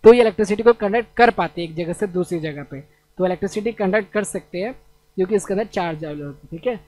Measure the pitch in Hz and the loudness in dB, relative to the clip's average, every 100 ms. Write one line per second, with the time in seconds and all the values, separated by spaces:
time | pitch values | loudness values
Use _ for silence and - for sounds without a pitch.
0 | 220 240 226 190 202 208 226 233 202 226 | 10 8 6 2 -2 2 2 2 0 -2
1 | 220 - 233 214 170 - 170 160 170 175 | -4 2 2 4 -4 -4 -8 -6 -6 -4
2 | 208 180 175 175 156 147 139 135 143 _ | -4 -4 -4 -4 -6 -10 -12 -16 -16 _
3 | _ - 180 180 196 214 208 220 196 208 | _ -4 -2 -2 -4 -4 -6 -2 0 0
4 | 196 208 196 190 - 175 208 269 _ _ | -2 -6 -4 -8 -10 -8 -8 -10 _ _
5 | _ - 185 214 - 196 226 - 175 156 | _ -6 -2 -2 -2 -4 -4 -4 -4 -6
6 | 156 147 143 143 - 165 240 220 | -10 -10 -12 -14 -16 -8 -6 -6